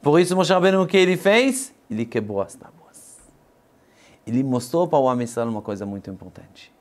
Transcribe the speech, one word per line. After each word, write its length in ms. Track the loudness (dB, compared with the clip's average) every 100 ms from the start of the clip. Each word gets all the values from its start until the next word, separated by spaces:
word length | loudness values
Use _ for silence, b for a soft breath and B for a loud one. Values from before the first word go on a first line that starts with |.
Por 180 | 4 4
isso 160 | 4 2
Moshe 180 | 2
Rabbeinu, 300 | 4 4 2
o 40 | 2
que 100 | 2
ele 200 | 2 2
fez? 560 | 2 4 2 -2 -8 _ _
Ele 160 | -8 -4
quebrou 360 | -4 -6 -6
as 140 | -6 -10
tábuas. 640 | -20 _ _ -20 -20 -20 _ _ _ _ _ _ b b b b -6
Ele 180 | -4
mostrou 440 | -2 -2 -2 -2 0
para 120 | 2
o 100 | 2
Am 140 | 0
Israel 260 | -4 -6 -6
uma 120 | -6
coisa 240 | -8 -8 -8
muito 240 | -10 -12
importante. 640 | -16 -16 -20 -20 -20 -20 _